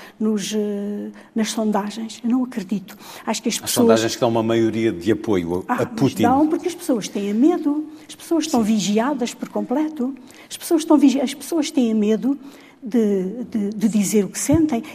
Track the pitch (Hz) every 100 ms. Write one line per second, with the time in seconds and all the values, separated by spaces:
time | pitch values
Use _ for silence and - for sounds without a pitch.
0 | - - 214 214 190 214 208 202 202 208
1 | 208 208 - 226 214 - 220 208 208 214
2 | 220 - 240 254 254 240 185 202 190 -
3 | - - - 220 247 - - - - 113
4 | 113 - 123 113 113 113 113 110 113 90
5 | 95 104 - 98 82 87 - 240 123 220
6 | 135 - 240 262 311 330 370 - - 247
7 | 180 214 202 208 294 349 294 294 302 -
8 | - - - 330 311 247 208 220 180 208
9 | 240 285 240 - - 214 208 254 311 -
10 | 247 277 - - - - - 330 - 302
11 | 277 247 262 - - 330 - - 233 220
12 | 208 214 226 277 - - - - 254 240
13 | 208 202 185 226 226 226 202 214 214 208
14 | 190 214 185 - - 311 302 226 -